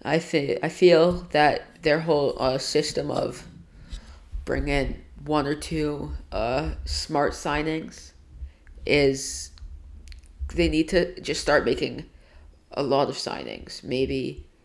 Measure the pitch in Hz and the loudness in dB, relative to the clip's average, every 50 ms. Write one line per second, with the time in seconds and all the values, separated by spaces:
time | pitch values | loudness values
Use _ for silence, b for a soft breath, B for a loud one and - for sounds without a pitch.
0 | - 131 156 165 170 - - 147 139 135 - - - 165 - - 185 175 170 160 | -2 0 0 0 0 0 0 0 0 0 -2 -2 -2 -4 2 6 8 8 8 8
1 | 170 180 175 175 - - - 151 151 143 - - - - - - - 156 147 165 | 8 6 4 0 -4 0 2 4 6 6 4 2 -2 -10 -12 -2 0 2 2 2
2 | 160 165 151 147 139 120 - - 127 131 131 151 - - - 151 151 - - - | 2 2 2 2 2 0 0 0 0 0 0 0 -2 0 0 0 0 0 -2 -4
3 | 143 147 127 135 - - - - - - - - - B B B B B B B | -4 -2 -2 -2 -2 -4 -4 -10 -16 -18 -20 -20 -20 B B B B B B B
4 | B B B B B B - - - - 135 135 139 147 143 139 131 117 - - | B B B B B B -10 -8 -4 -2 -2 -2 0 0 0 0 0 0 -4 -6
5 | - - - - 143 147 151 151 139 143 151 151 - - 165 156 151 147 147 143 | -10 -16 -18 -10 -4 -2 0 0 0 0 -2 -4 -6 -4 -2 -2 -2 -2 -2 -4
6 | - 147 - - - - - 101 110 120 127 139 160 156 - - - - - - | -6 -8 -8 -10 -10 -8 -4 -2 -2 0 0 0 -2 -2 -4 -6 -6 -6 -6 -6
7 | - - 156 143 143 - - - - 160 147 151 151 160 156 160 - - - - | -4 -2 0 0 0 0 -2 -4 -4 -2 -2 -2 -2 -2 -4 -4 -6 -10 -14 -18
8 | - - - - - - - b b b b b b b - - - - 135 147 | -20 -20 -20 -20 -20 -20 -16 b b b b b b b -20 -8 0 2 4 6
9 | 139 139 135 135 - - - - - - - - - - - - - - - - | 6 4 4 2 -2 -8 -8 -10 -12 -14 -16 -16 -16 -14 -14 -16 -16 -18 -18 -18
10 | - - - - - - - - - - - 175 170 165 156 156 160 - 196 170 | -16 -18 -18 -18 -20 -20 -10 -6 -6 -2 2 2 2 4 4 2 2 4 2 2
11 | 180 180 - - - 147 - - - 156 147 - - 117 - - 151 127 123 143 | 2 2 -2 -6 -6 -6 -4 -2 2 4 4 4 4 2 0 0 -2 -4 -4 -8
12 | 165 b b b b b b b b b - _ _ _ - - 143 120 139 139 | -12 b b b b b b b b b -20 _ _ _ -6 -4 0 2 2 2
13 | 135 113 - - - - - - 65 57 50 - - - - - - - 123 131 | 2 2 -2 -4 -6 -8 -8 -8 -8 -10 -12 -12 -14 -16 -16 -14 -8 -4 -2 -2
14 | 135 127 139 131 127 123 127 - - - _ _ | 0 0 -2 -2 -4 -6 -8 -10 -14 -18 _ _